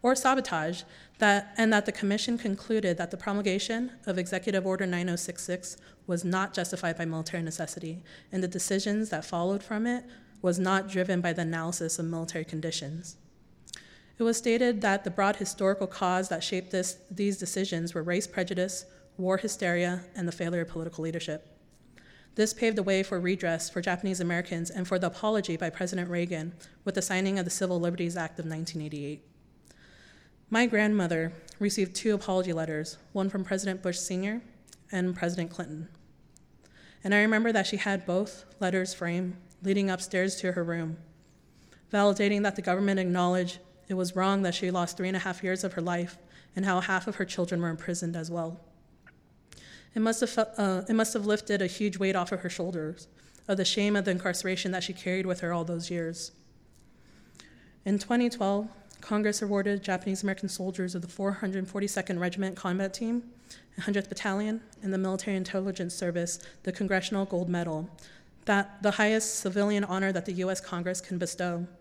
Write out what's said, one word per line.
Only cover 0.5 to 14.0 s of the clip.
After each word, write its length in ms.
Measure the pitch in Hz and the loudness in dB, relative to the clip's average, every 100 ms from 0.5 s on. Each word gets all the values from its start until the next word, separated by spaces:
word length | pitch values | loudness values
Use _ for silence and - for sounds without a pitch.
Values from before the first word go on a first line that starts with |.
| 165 156 175 - - - - | -2 -2 -4 -10 -20 -20 2
that, 340 | 208 202 202 - | 6 6 2 2
and 140 | 220 | 4
that 140 | 208 | 4
the 60 | 208 | 2
commission 460 | - 202 208 - 233 | -2 0 0 0 0
concluded 600 | 208 196 - 220 196 170 | 0 -2 0 0 2 0
that 140 | 175 | -2
the 60 | 190 | -4
promulgation 760 | 208 202 202 190 - 226 247 - | -2 0 2 0 0 -2 -4 -4
of 120 | - 185 | -2 -2
Executive 480 | 185 185 185 196 | -2 -2 0 0
Order 200 | 190 185 | 0 0
nine 240 | 190 175 180 | 0 0 0
oh 60 | 175 | -2
six 260 | - 180 | -4 -8
six 340 | - 180 180 - - - - | -6 -6 -6 -14 -20 -16 -4
was 160 | 170 | -2
not 300 | 175 185 196 | 2 0 0
justified 440 | 196 175 180 170 165 | -2 -4 -2 -2 -2
by 80 | |
military 380 | 165 160 160 175 | -4 -4 -4 -4
necessity, 580 | 165 160 160 - 165 175 - - - | -4 -4 -6 -6 -8 -10 -12 -20 -6
and 100 | 190 | -2
the 60 | 180 | -2
decisions 600 | 185 - 196 202 208 214 | -2 0 0 2 0 0
that 160 | 160 | -4
followed 360 | - 170 180 202 | -2 0 0 0
from 240 | - 214 | -2 -2
it 200 | 233 247 247 - - - | 0 0 -4 -20 -20 -2
was 180 | 180 175 | 0 2
not 300 | 185 190 196 | 4 2 2
driven 320 | 190 185 175 | 0 2 2
by 100 | 175 | 0
the 100 | 165 | 0
analysis 560 | 165 165 165 170 160 - | -2 -2 -2 -2 -4 -2
of 80 | |
military 380 | 165 165 165 165 | -2 -4 -4 -6
conditions. 720 | 160 156 160 - 139 165 175 - - - - - - - - - | -4 -4 -4 -4 -6 -8 -10 -18 -20 -20 -20 -20 -18 -18 -18 -20